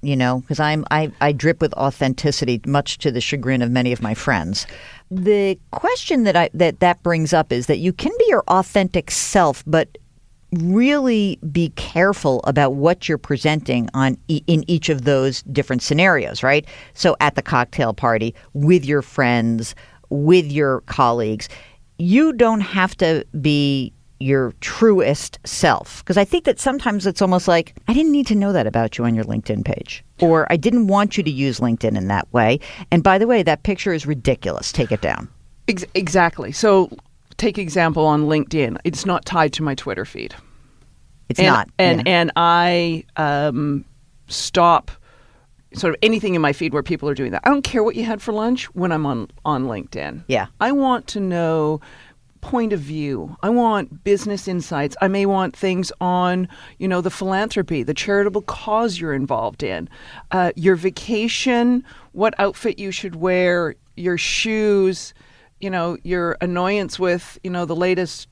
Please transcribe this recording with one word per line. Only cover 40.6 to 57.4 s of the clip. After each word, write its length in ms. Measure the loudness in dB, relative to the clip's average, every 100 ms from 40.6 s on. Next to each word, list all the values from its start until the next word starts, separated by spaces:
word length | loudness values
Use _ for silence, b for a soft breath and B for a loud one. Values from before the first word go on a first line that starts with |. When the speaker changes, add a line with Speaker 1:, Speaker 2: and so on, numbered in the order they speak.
| b b _ _ _ _ -8
Speaker 1:
It's 120 | 2
Speaker 2:
And, 80 | 4
Speaker 1:
not. 200 | 4 0 0
Speaker 2:
and, 220 | 2 2 2
Speaker 1:
Yeah. 60 | 2
Speaker 2:
and 120 | 2 2
I, 680 | 4 4 4 2 0 -4 -8 -4
um, 680 | -2 0 0 -2 -2 -2 -6 -20 _ _ -12
stop 640 | -10 -4 2 4 4 0 -20 b b b b b _ _
sort 200 | -4 -2
of 40 | 2
anything 340 | 2 2 0 0
in 60 |
my 100 | 0
feed 200 | 0 -2
where 100 | -4
people 240 | -4 -4 -4
are 60 |
doing 180 | -4 -4
that. 100 | 0
I 40 | 0
don't 160 | 0
care 180 | 0 0
what 140 | 0 -2
you 80 |
had 180 | -6 -6
for 80 | -4
lunch 360 | -4 -2 -2 -4
when 180 | -6 -2
I'm 120 | -2 -2
on, 220 | -4 -8 -10
on 200 | -4 -4
LinkedIn. 580 | -4 -8 -10 -10 -10 -12 -4
Speaker 1:
Yeah. 180 | -4 -4 -4
Speaker 2:
I 100 | -2
want 380 | 0 0 -2 -4
to 120 | -6
know 600 | -4 -2 0 0 -2 -4 B B B B _ _
point 300 | -6 -4 -2
of 80 | -4
view. 540 | -6 -8 -6 -6 -8 -6
I 60 | 0
want 560 | 2 2 0 -4 -8
business 420 | 0 0 0 -8 -6
insights. 500 | -6 -4 -4 -4 -2
I 80 | -2
may 160 | 0
want 320 | 0 0 -2 -2
things 340 | -2 -2 -4 -4
on, 480 | -2 0 0 0 -4 B B B
you 100 | -4
know, 120 | -2
the 80 | -4
philanthropy, 720 | -4 -4 -2